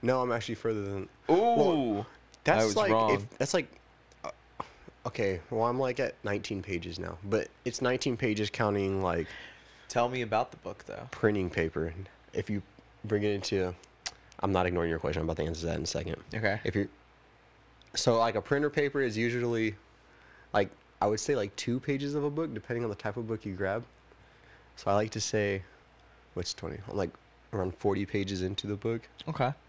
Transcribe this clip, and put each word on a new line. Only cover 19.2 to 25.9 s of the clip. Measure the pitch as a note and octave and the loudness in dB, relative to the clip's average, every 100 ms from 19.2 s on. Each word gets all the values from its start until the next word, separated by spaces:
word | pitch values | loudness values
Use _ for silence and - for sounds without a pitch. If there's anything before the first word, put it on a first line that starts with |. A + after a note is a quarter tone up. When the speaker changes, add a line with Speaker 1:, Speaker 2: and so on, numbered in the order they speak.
| A#2 A#2+ A#2+ A#2 A2+ G2+ - - - - - - - | 0 0 0 0 0 -2 -16 -20 -20 -20 -20 -20 -2
Speaker 1:
like, | G#2+ G2+ - - - | 0 0 -2 -20 -2
I | G#2 | 0
would | G#2+ | 0
say, | - C#3 | 0 -2
like, | G2+ - | -2 -4
two | - B2 | -4 -4
pages | C3 C#3 C#3+ D3 | -2 -2 -2 -2
of | |
a | C#3+ | -2
book, | C#3+ E3 | -2 -4
depending | A2 - A#2+ | -6 -6 -4
on | A#2 | -4
the | G2+ | -4
type | A2 G#2 | -6 -6
of | A2 | -4
book | A2 G#2 | -6 -6
you | |
grab. | F#2 G2 G#2 A#2+ - - - - - - - - - | -4 -2 -2 -6 -20 -20 -20 -20 -20 -20 -20 -20 -8
So | - | 2
I | |
like | G2+ G#2+ | 2 2
to | A2+ | -2
say, | - A2 G2+ F#2+ F#2 - - | -2 2 2 0 -4 -18 -20